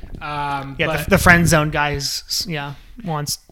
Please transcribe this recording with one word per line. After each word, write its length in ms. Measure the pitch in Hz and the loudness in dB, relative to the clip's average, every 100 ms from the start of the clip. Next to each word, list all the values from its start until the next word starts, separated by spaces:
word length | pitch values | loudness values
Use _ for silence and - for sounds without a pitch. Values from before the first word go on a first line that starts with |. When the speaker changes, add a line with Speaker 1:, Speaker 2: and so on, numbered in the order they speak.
| - - | -14 -12
Speaker 1:
Um, 540 | 151 147 143 143 139 131 | -8 -6 -4 -4 -6 -10
Speaker 2:
Yeah, 80 | 160 | -6
Speaker 1:
but 160 | 151 156 | -4 2
Speaker 2:
the, 40 | |
the 60 | 190 | 4
friend 300 | 185 170 165 | 6 6 8
zone 220 | 156 151 | 4 2
guy 220 | 151 147 | 0 -2
is, 540 | 143 135 - - - 190 | -2 -4 -8 -6 -6 -6
yeah, 260 | 151 143 143 - - | -6 -8 -12 -16 -14
wants 360 | 202 151 147 - _ | -6 -4 -4 -8 _